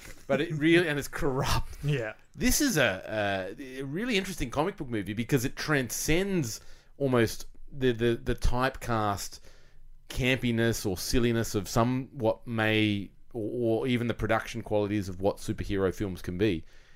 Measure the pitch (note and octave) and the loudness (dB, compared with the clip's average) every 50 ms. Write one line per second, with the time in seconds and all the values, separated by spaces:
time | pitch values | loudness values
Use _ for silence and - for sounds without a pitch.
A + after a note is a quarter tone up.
0 | - - - - - - C#3 C3+ D3+ - D#3 D3 C#3+ D#3+ E3 E3+ F3+ D#3+ D3 C#3+ | -18 -18 -18 -18 -4 -2 0 0 0 -2 -2 2 4 6 6 6 6 4 0 -2
1 | B2+ - - - - D3 B2+ C3 D3 - - B2 A#2 - - - - C#3+ D3+ C3 | -4 -4 -4 -2 0 0 2 2 2 2 2 2 2 -2 -6 -6 -2 0 0 0
2 | A2+ G#2+ A2 - - - - - E3 B3+ A#3+ - D4+ C#4 G3 D#3 C3 A2 F#2+ F#2+ | -2 -6 -8 -12 -18 -20 -8 0 2 4 4 4 4 2 4 4 4 4 2 0
3 | - - G#2 A2 G#2 G2+ G2 F#2+ F#2 F#2+ G#2+ B2 C#3+ C3 B2+ C3 C3+ C3+ C#3 F3 | -4 -4 -2 0 0 0 0 0 -2 -4 -8 -10 -12 -12 -10 -8 -8 -6 -4 -4
4 | A#3 C4 A#3+ F#3+ G3 F#3+ F#3 - D#3 A#2+ G#2+ B2+ D3+ F#3+ G3 - D#3 C3 A#2 G#2+ | -2 0 0 0 0 -2 -6 -6 -6 -4 0 0 0 0 -2 -6 -8 -4 -4 -4
5 | G2 F2+ G#2+ G2+ A#2+ - - C3+ A2 C#3 - - - - D3+ C#3 B2+ A2+ - - | -4 -2 -4 -4 -2 0 2 2 2 0 -4 -6 -4 0 0 0 0 -2 -4 -6
6 | - - D#3 F3 G3 G3+ F#3+ F3+ C#3+ A2 A2 - - - - - - - - - | -2 0 2 2 2 0 0 0 0 -2 -6 -10 -12 -16 -16 -18 -18 -20 -6 -2
7 | C#3 C3+ B2+ A#2+ A2+ G#2 - - - - - - - - - C#3+ B2+ B2+ A#2+ A2 | 0 2 4 4 4 4 2 -4 -10 -12 -12 -14 -14 -12 -6 0 0 2 2 2
8 | A#2 A#2+ A#2 A#2+ C3 B2 A#2+ A#2 - - - B2 B2+ C3 C3 - - - A#2 A2 | 2 0 0 0 -2 -4 -4 2 4 4 4 4 2 0 -2 -4 -4 -2 0 0
9 | G#2+ G#2 G2+ F#2+ - - - - - - - - - - - - - - - - | 2 0 0 -2 -6 -10 -12 -14 -16 -18 -18 -20 -20 -20 -20 -20 -18 -18 -20 -20
10 | - - - - B2 B2+ C3 B2+ B2 A#2+ A#2 A2+ A#2 A#2 A2 - - A2 F#2 - | -16 -8 -4 0 2 2 2 2 2 0 2 4 4 2 2 0 -2 -4 -4 -4
11 | - - - C3 A#2 A#2+ A#2 A#2 A2+ A2+ - G#2+ F#2+ - - B2 A#2 B2 B2+ B2+ | -4 0 2 4 4 4 4 2 0 0 -2 -2 -4 0 2 2 2 2 2 -2
12 | C3+ - - C#3+ A2+ A2 - - - B2 A#2 A2+ A2 A2 A2 G#2+ G#2+ G#2+ G#2 G2+ | -4 -6 -8 0 0 0 0 0 -4 -6 -2 0 2 2 4 4 4 2 2 0
13 | G2+ G#2 - - - - - B2 G#2 G#2+ B2 B2 A#2+ A2+ A2+ A2 B2+ C3+ B2 A#2 | -4 -8 -12 -18 -20 -12 -10 -6 -6 -4 -4 0 2 2 2 2 2 2 0 0
14 | A#2 A#2 A2 - - G2+ A2 A2 - - - A#2 A2+ - G#2+ G#2 G#2 G2 G#2 G#2+ | 0 -2 -2 -2 0 0 0 0 0 -4 -8 -10 -6 0 0 0 2 2 0 -2
15 | F#2+ F#2 F#2 - F#2+ G2+ - - - - A2 - F#2 - G#2 G2 G2 F#2 F2 - | -2 -4 -6 0 0 0 0 0 -4 -6 -6 -4 -4 -2 0 0 2 0 0 0
16 | G#2+ G2 F2+ F2 - - F2+ F2+ G#2 A2 F2+ D#2+ - - - - - - - | -4 -6 -6 -6 -6 -6 -2 0 2 2 2 0 -4 -10 -18 -20 -20 -20 -20